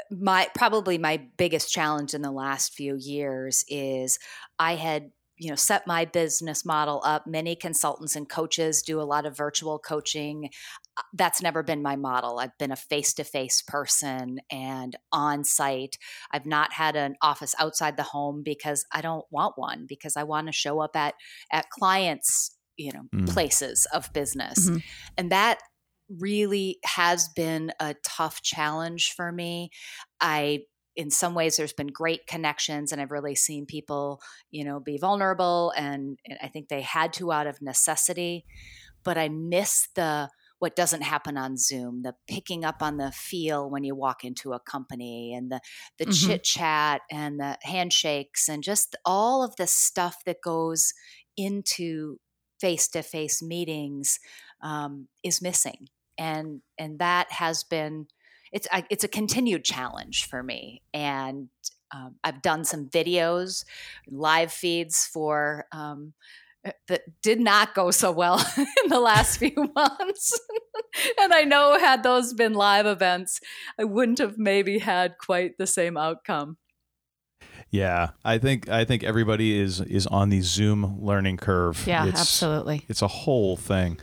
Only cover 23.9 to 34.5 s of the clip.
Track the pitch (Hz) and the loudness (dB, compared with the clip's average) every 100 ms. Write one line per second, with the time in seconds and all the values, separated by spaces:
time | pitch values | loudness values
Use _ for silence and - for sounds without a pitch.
23.9 | 160 - 151 139 135 - - 185 170 - | -2 -4 -4 -4 -4 -2 2 2 2 -4
24.9 | - - - 175 190 226 - - _ _ | -16 -8 -6 2 4 6 2 -4 _ _
25.9 | _ _ 175 196 208 208 202 190 180 - | _ _ -8 -2 0 2 0 -2 -4 -4
26.9 | - 175 175 175 - 160 160 160 - 151 | 2 4 4 0 -2 -2 -2 -4 -4 -6
27.9 | 147 - - 160 - - 160 151 156 165 | -6 -8 -4 -4 -4 -6 -2 -2 -2 -6
28.9 | 170 - - 175 175 170 170 175 - - | -2 -4 -2 -6 -6 -6 -6 -8 -14 -18
29.9 | - - _ 170 151 147 147 - _ _ | -18 -20 _ 0 2 0 -2 -4 _ _
30.9 | - 147 - 175 175 165 156 151 - 143 | -10 -2 0 0 0 2 0 -2 -4 -8
31.9 | 139 165 165 - 165 156 143 - 147 147 | -4 -4 -4 -6 -4 -4 -2 -4 -4 -6
32.9 | 147 139 147 143 135 - 147 147 156 - | -6 -6 -6 -4 -2 -2 -4 -10 -12 -6
33.9 | 143 143 139 - - _ | -4 -4 -8 -16 -20 _